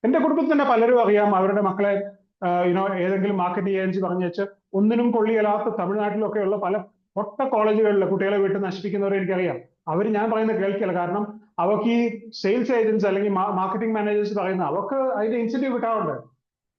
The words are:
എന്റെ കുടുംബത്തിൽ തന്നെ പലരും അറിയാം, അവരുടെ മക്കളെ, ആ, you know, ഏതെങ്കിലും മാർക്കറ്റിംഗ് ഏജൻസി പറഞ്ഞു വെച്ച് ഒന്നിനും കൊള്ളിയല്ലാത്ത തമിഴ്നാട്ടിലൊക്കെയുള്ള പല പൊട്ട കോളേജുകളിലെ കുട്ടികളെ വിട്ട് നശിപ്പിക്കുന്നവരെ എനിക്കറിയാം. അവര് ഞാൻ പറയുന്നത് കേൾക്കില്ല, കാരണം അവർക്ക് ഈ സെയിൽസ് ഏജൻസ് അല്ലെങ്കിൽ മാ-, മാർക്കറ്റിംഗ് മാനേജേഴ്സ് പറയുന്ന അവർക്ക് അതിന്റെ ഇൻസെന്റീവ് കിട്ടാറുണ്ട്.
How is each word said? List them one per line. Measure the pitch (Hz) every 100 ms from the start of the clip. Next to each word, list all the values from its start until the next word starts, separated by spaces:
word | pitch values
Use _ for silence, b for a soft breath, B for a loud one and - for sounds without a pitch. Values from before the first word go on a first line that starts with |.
| 226
എന്റെ | 302
കുടുംബത്തിൽ | 285 302 277
തന്നെ | 294 277
പലരും | 226 233 247 202
അറിയാം, | 208 208 190
അവരുടെ | 190 202
മക്കളെ, | 196 196 202 202 202 - _ _
ആ, | 180 175 180
you | 180
know, | 196
ഏതെങ്കിലും | 190 180 196 202 196
മാർക്കറ്റിംഗ് | 180 202 196 190
ഏജൻസി | 190 185
പറഞ്ഞു | 185 185 175
വെച്ച് | 170 202 - _
ഒന്നിനും | 196 214 233 240
കൊള്ളിയല്ലാത്ത | 233 220 226 208 208 220 214
തമിഴ്നാട്ടിലൊക്കെയുള്ള | 180 208 208 202 208 208 196 202
പല | 185 202 190 _ _ 190
പൊട്ട | 202 -
കോളേജുകളിലെ | 269 220 214 214 214 202 180
കുട്ടികളെ | 190 196 202
വിട്ട് | 196 196
നശിപ്പിക്കുന്നവരെ | 190 190 190 196 196 196
എനിക്കറിയാം. | 185 185 175 123 - _ -
അവര് | 160 214
ഞാൻ | 208 220
പറയുന്നത് | 220 220 180
കേൾക്കില്ല, | 196 202 196
കാരണം | 175 175 202 208 - B -
അവർക്ക് | 175 208
ഈ | 233 233 233 226 -
സെയിൽസ് | - 196 240 240
ഏജൻസ് | 240 220 220 196
അല്ലെങ്കിൽ | 196 208
മാ-, | 190 202
മാർക്കറ്റിംഗ് | 185 190 226 226 220
മാനേജേഴ്സ് | 208 208 208 208
പറയുന്ന | 185 190
അവർക്ക് | 156 170 214 269
അതിന്റെ | 262 208 220 240
ഇൻസെന്റീവ് | 226 262 269
കിട്ടാറുണ്ട്. | 247 226 220 170 - - _ _ _ _